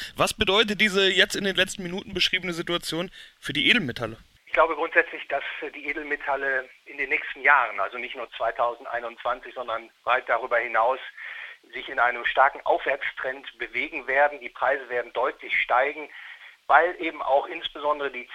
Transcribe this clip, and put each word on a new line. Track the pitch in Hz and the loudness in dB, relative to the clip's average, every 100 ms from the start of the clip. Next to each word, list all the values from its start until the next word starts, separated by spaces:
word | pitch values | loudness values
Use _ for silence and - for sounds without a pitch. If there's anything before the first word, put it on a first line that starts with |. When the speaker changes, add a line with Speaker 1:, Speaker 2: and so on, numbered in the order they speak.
| - - | -12 -2
Speaker 1:
Was | 156 | -2
bedeutet | - 208 202 220 202 | 2 4 4 4 4
diese | 214 190 190 | 4 6 4
jetzt | 185 202 - | 6 4 2
in | |
den | 196 185 | 0 0
letzten | 185 - | 0 -2
Minuten | 175 190 - 185 | -8 -8 -8 -2
beschriebene | - 185 185 | 0 0 -2
Situation | 165 175 175 - 160 165 - - _ | -4 -2 -2 -2 -6 -6 -10 -20 _
für | - | -6
die | 147 - | 2 4
Edelmetalle? | 226 131 113 113 110 - _ - | 4 2 -4 -6 -8 -20 _ -2
Speaker 2:
Ich | |
glaube | 165 165 151 | 4 4 2
grundsätzlich, | 165 170 160 156 - | 2 2 2 -6 -6
dass, | 143 - - | -6 -6 -10
äh, | 147 | -10
die | 147 147 | -8 -8
Edelmetalle | 156 147 147 143 139 135 131 131 - - | -8 -6 -6 -2 -2 0 -2 -4 -20 -16
in | 143 | -8
den | 135 | -2
nächsten | 151 - 139 | -2 -4 -2
Jahren, | 135 143 113 98 | 4 6 4 -2
also | 98 120 | -4 -4
nicht | 113 127 | -10 -8
nur | 113 | -10
zweitausendeinundzwanzig, | - 117 123 120 117 131 120 117 117 123 127 123 | -2 -2 2 0 0 -6 -6 -6 -6 -4 -4 -8
sondern | 131 117 113 113 _ | -10 -6 -6 -8 _
weit | 110 127 - | -2 0 0
darüber | 117 123 117 | -2 2 0
hinaus, | 120 113 117 135 - - - - - - _ | 2 2 2 2 -6 -14 -14 -12 -14 -18 _
sich | 127 127 | -12 -6
in | 131 | 2
einem | 120 120 117 | 2 2 0
starken | 143 139 - 139 | 4 4 4 0
Aufwärtstrend | 165 - 139 - - 131 139 - - | 0 0 -2 -4 -6 -6 -6 -12 -10
bewegen | 117 123 156 156 123 | -6 -4 -4 -6 0
werden. | 135 147 143 | 4 4 2
Die | 120 | -14
Preise | - 131 139 123 | -2 0 0 -2
werden | 123 117 | -4 -2
deutlich | 120 139 - 123 - | -2 -2 -2 -4 -2
steigen, | - 123 143 151 147 - - - - - - | 2 2 2 -2 -12 -14 -18 -18 -20 -16 4
weil | 143 175 175 | 6 6 0
eben | 160 139 | -6 -4
auch | 131 139 139 | 2 2 2
insbesondere | 160 - 156 147 147 139 | -8 -10 -4 -2 -2 -4
die | 147 - | -6 -12